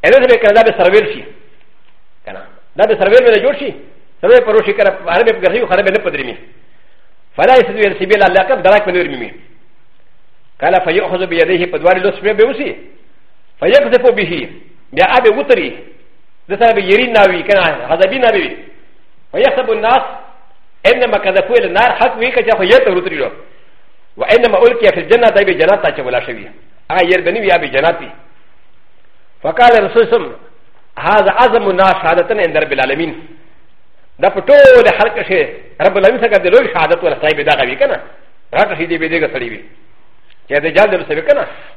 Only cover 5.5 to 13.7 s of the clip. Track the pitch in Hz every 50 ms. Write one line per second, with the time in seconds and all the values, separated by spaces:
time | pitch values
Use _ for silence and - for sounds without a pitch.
5.5 | 190 240 233 175 185 185 202 190 190 208 202 180 143 147 131 123 104 - - -
6.5 | - - - - - - - - - - - - - - - - - - 165 226
7.5 | 262 254 226 - 196 214 214 196 175 - 190 190 214 208 202 180 180 190 185 -
8.5 | 175 - 170 185 208 208 208 190 180 180 170 151 139 127 117 - - - - -
9.5 | - - - - - - - - - - - - - - - - - - - -
10.5 | - - 135 160 185 185 - - 170 190 202 175 185 180 185 170 170 165 160 165
11.5 | 185 170 180 175 156 147 151 170 180 185 185 202 196 - 185 208 214 202 220 254
12.5 | 277 - 285 - - - - - - - - - - - - - - - - -
13.5 | - - - 170